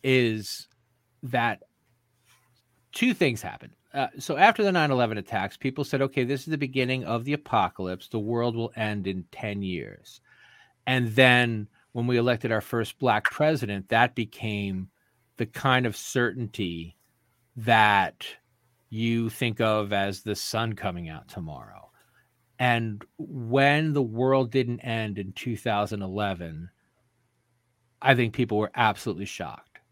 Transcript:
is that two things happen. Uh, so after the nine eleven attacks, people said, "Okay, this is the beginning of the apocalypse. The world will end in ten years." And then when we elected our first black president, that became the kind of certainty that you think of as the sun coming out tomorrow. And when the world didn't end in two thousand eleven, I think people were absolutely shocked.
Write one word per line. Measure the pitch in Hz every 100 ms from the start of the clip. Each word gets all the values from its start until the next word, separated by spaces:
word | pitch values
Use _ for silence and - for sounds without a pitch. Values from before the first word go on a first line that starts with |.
is | 135 131 120 110 101 - - _ _ _ _ _
that | 127 - 117 104 - _ _ _ _ _ _ _ _ _ _ _ _
two | - 247
things | - 156 113
happen. | 87 - - _ _
Uh, | 139 131 -
so | - 143
after | 202 220
the | 202
nine | 180 151
eleven | 127 117 107
attacks, | - 107 95 -
people | 135 135
said, | 143 139
"Okay, | 135 135
this | 123 139
is | 156
the | 156
beginning | 139 135 127 131
of | 90 117
the | 127
apocalypse. | 147 - 113 92 - 92 90 -
The | 113
world | 104 117 120
will | 113 113 -
end | 107 104 98
in | 92 85
ten | - 110 101
years." | 95 87 53 50 - - _ _ - - _ _ -
And | 127 117
then | 107 127 123 120 110 104 _ _
when | 120 120
we | 123
elected | 120 117 120
our | 110
first | - 120 110 -
black | 127 107
president, | - - 151 156 110 101 95
that | 113 120
became | - 110 - 110 104 101 95 95 _ _ _ _ -
the | 113
kind | - 139 127 123
of | 101
certainty | - 131 120 107 110 - 92 85 82 _ _ _ _ _ _ -
that | 113 113 107 101 92 _ - - _ _ _ _ _
you | 110 117 117 113
think | - 123 104
of | 113 107 101
as | 101 98 95
the | 110 101
sun | - 110 117
coming | 107 101 87 82
out | 78 -
tomorrow. | - 80 69 76 95 - _ _ _ _ _ _ -
And | 127 117 113 104 - -
when | - 139 113 131 139 143 156
the | 143
world | 120 113 127 135 123
didn't | 131 123 120
end | 127 113 110 101
in | 92
two | - - 110
thousand | 113 104 104 107
eleven, | 95 98 101 90 85 78 87 _ _ _ _ _ _ _ _ _ _ _ _ _
I | 135
think | 123 117
people | 117 120 107
were | 107 -
absolutely | 113 98 - 87
shocked. | 98 - 80 - _ - _